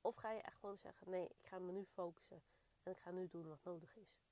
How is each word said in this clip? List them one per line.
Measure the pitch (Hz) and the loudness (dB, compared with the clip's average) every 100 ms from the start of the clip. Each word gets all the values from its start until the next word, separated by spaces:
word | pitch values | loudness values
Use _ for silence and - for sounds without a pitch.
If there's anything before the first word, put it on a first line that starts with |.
Of | - | 4
ga | 240 220 | 4 2
je | 220 | 2
echt | - - | 0 -4
gewoon | 202 202 | -4 -4
zeggen: | - - 185 | -6 -10 2
nee, | 185 175 | 4 4
ik | - - | -2 -6
ga | 185 | -2
me | 180 | 0
nu | 185 | 0
focussen | 196 - 175 165 - - - - - - | 0 0 0 -2 -12 -14 -14 -20 -20 -8
en | - | -4
ik | 185 | -4
ga | - | 0
nu | 180 180 | 0 0
doen | 175 160 | 0 -4
wat | 151 | -4
nodig | - 170 165 - | -2 -2 -4 -14
is? | 196 - _ | -18 -20 _